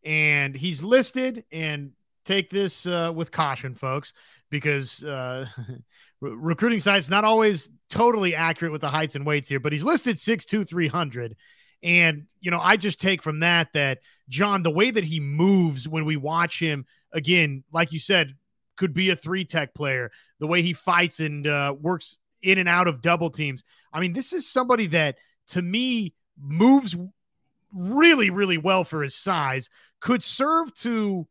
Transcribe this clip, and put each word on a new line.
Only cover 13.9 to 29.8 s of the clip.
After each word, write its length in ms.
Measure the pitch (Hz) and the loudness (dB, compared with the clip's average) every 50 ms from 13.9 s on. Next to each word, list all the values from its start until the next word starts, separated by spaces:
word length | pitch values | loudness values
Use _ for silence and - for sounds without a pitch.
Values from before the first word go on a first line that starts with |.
| 131 - _ _ _ _ _ - | -2 -6 _ _ _ _ _ -10
John, 340 | 123 139 202 208 202 190 | -2 0 0 2 2 0
the 80 | 170 165 | 0 0
way 200 | 151 170 214 254 | 2 2 2 2
that 140 | 220 214 180 | 2 -2 -2
he 140 | 151 165 160 | -2 -4 -4
moves 680 | 143 139 143 151 175 196 196 190 175 160 143 131 123 156 | -4 -4 0 2 4 4 6 4 4 2 0 -4 -10 -6
when 160 | 156 160 156 | -6 -4 -2
we 120 | 151 160 | -2 -4
watch 440 | 143 135 147 160 165 175 170 - - | -4 -4 -2 0 0 0 0 -2 -4
him, 240 | 165 160 151 139 131 _ _ _ _ _ | -2 -2 -2 -4 -6 _ _ _ _ _
again, 540 | - 165 139 147 180 175 160 147 139 135 - _ | -8 -4 0 4 4 4 4 2 0 -6 -12 _
like 180 | 151 165 170 - | -2 -2 -2 0
you 80 | 160 156 | -2 -10
said, 360 | - - 196 180 156 135 135 _ _ _ _ _ _ _ _ | -2 2 2 2 2 0 -6 _ _ _ _ _ _ _ _
could 160 | - 185 180 | -4 -4 -2
be 180 | 131 160 190 190 | 0 0 0 0
a 60 | 180 | 0
three 300 | - - 156 180 190 180 | -2 -4 -6 -4 -4 -6
tech 280 | - - 160 147 - _ | -2 -2 -4 -4 -4 _
player, 360 | - 147 139 131 127 120 113 - - _ _ _ _ | -6 -2 -2 -2 -2 -4 -6 -10 -18 _ _ _ _
the 60 | 151 | -4
way 140 | 151 170 180 | 0 2 2
he 140 | 170 175 165 | 2 2 -2
fights 460 | - - 185 175 175 180 175 - - | -4 -2 2 2 2 2 0 -2 -4
and, 260 | 160 151 147 147 143 | -6 -4 -4 -4 -2
uh, 280 | 151 147 143 143 143 139 143 | -2 0 0 0 -2 -4 -4
works 380 | 151 165 180 165 - - - _ _ _ _ _ | -4 -4 -4 -4 -6 -16 -20 _ _ _ _ _
in 160 | - 190 190 190 | 2 4 4 4
and 100 | 180 175 | 4 2
out 180 | 175 175 180 | 4 4 4
of 160 | 175 151 127 | 2 0 0
double 280 | 117 170 170 165 170 165 | 2 2 2 2 0 -4
teams. 340 | - - 156 143 131 131 _ _ _ _ _ _ | -4 -4 -6 -6 -6 -10 _ _ _ _ _ _
I 80 | - 156 | -6 -4
mean, 120 | 185 180 | -4 -4
this 220 | 170 240 254 - 349 | -4 -6 -6 -6 -6
is 120 | 349 - | -6 -6
somebody 420 | - - 262 254 247 247 226 214 170 | -2 -2 -2 2 2 2 0 2 0
that, 280 | 156 165 156 143 135 _ _ _ _ _ _ - | 2 2 2 0 -2 _ _ _ _ _ _ -6
to 140 | - 185 | -6 -4
me, 520 | 175 175 190 226 254 262 247 226 202 165 _ _ _ _ _ - | -4 -2 -2 -2 0 0 -2 -2 -2 -4 _ _ _ _ _ -16
moves 560 | 139 139 151 165 208 254 277 277 262 196 170 175 180 190 _ _ _ _ _ _ _ _ _ _ _ _ 208 | -10 -6 2 6 8 8 8 8 6 0 -8 -8 -10 -12 _ _ _ _ _ _ _ _ _ _ _ _ -12
really, 540 | 185 180 190 240 277 320 339 320 269 214 190 | -8 -6 -2 2 6 6 6 6 6 4 0
really 300 | 180 196 202 185 175 165 | 2 0 0 0 0 0
well 260 | 151 185 190 190 170 | 2 2 2 2 0
for 180 | - - 156 | -2 -4 -6
his 120 | 147 135 - | -6 -6 -8
size, 560 | - - 196 185 165 147 135 131 131 127 - _ _ | -6 -4 -2 0 0 0 -2 -2 -4 -6 -10 _ _